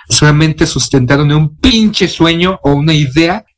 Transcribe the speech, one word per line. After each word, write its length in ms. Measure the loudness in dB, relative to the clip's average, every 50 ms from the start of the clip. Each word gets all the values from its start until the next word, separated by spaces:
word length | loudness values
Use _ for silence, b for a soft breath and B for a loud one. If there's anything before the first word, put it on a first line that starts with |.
| B -6
solamente 560 | -2 0 2 2 2 2 0 0 0 -2 -2
sustentado 580 | -2 -2 -4 -4 -2 0 0 0 0 0 0 0
en 80 | 0 0
un 240 | 0 0 -2 -2
pinche 500 | -2 0 0 2 2 2 0 0 -2 -2
sueño 520 | -2 0 0 0 0 2 0 -2 -2 -2 -2 -2
o 100 | 0 0
una 200 | 0 0 0 0
idea 520 | 0 0 0 0 0 0 0 -2 -6 -10 _ _